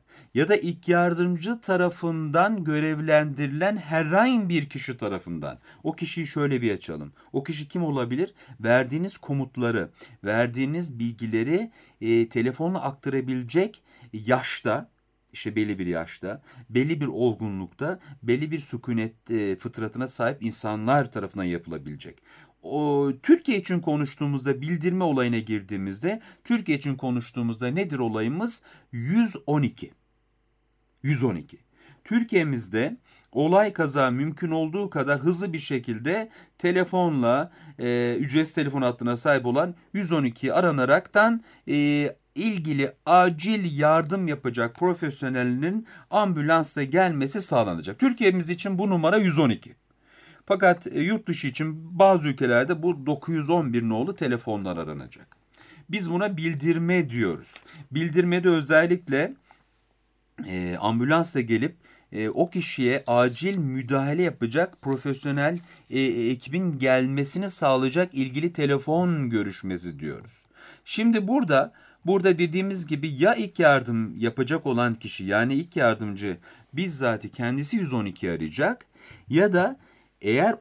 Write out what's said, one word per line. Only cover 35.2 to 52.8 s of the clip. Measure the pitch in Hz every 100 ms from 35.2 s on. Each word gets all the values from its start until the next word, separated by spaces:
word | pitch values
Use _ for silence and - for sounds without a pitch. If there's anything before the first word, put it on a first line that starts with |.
hızlı | 156 175 196
bir | 160
şekilde | - 131 120 110 131 208 220 - - -
telefonla, | 175 185 180 185 175 143 117 131 170 - 156 -
e, | 120 120 120 117
ücretsiz | 135 151 156
telefon | 170 143 139
hattına | 127 120 120 120
sahip | 156 135 123
olan | 135 175 175 _
yüz | 196 170
on | 165
iki | 131 117 -
aranaraktan, | - 175 143 127 160 - 208 220 226 - _ -
e, | 147 147 147 143 - _
ilgili | 143 220 196 156 143 139 - 147
acil | 175 185 156 180 214 175 143
yardım | 151 160 151 196 170
yapacak | 143 127 117 117
profesyonelinin | - 180 175 151 135 131 127 123 123 160 214 - - -
ambulansla | 202 202 156 147 165 151 151
gelmesi | 135 170 180 147 135 208
sağlanacak. | 175 131 104 82 85 -
Türkiye'miz | 262 240 202 180 160
için | 175 202 185
bu | 202
numara | 175 156 214
yüz | 185 151
on | 139
iki. | 104 - - _ _ _ _ - - -
Fakat, | 190 190 175 -
e, | 143
yurt | 170 220 202
dışı | 165 139
için | 123 156 160 160 175
bazı | 196 180 151
ülkelerde | 139 127 120 135 165